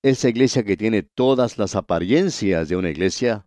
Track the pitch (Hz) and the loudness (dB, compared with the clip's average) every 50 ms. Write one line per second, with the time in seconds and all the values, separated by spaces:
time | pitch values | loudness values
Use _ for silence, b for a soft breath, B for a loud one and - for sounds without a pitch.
0 | - 135 131 - - 127 113 120 135 127 - 131 107 101 95 85 107 113 113 101 | 0 2 2 2 2 0 2 2 2 2 2 0 0 0 -2 -2 0 0 0 0
1 | - - _ - 123 131 135 127 123 113 - - 104 92 - 98 - - 90 82 | -2 -4 _ 0 0 2 2 2 0 -2 -2 -4 -4 -2 -2 -4 -2 -2 -2 -2
2 | 87 95 127 160 196 190 - - 110 98 92 82 80 76 87 92 92 85 73 73 | 0 2 2 2 2 0 -2 -2 0 0 0 0 0 -2 -2 -2 -2 -4 -2 -2
3 | 92 95 - - 123 120 113 104 - | -2 -2 -2 -2 -2 -2 -2 -4 -8